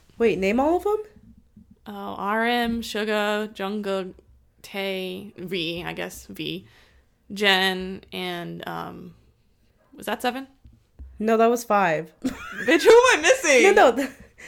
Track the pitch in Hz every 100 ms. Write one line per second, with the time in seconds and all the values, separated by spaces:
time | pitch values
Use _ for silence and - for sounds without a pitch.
0 | _ - 233 180 190 233 294 349 403 427
1 | 427 - - - _ - - _ - 202
2 | 202 - 196 220 233 240 233 233 226 208
3 | 214 214 208 208 214 220 196 208 202 190
4 | 185 - _ _ _ _ - 202 196 190
5 | 185 185 202 - 175 180 160 170 165 170
6 | 180 - - 190 156 170 - _ _ _
7 | _ _ - 196 208 190 190 185 185 190
8 | - 185 180 175 170 170 175 165 170 180
9 | 180 165 _ _ _ _ _ _ _ 294
10 | - 208 247 247 269 _ - _ _ -
11 | - - 214 233 233 240 - 202 180 156
12 | 160 _ 262 - - - - 339 381 453
13 | 508 370 320 523 - 262 202 415 302 233
14 | 269 - - -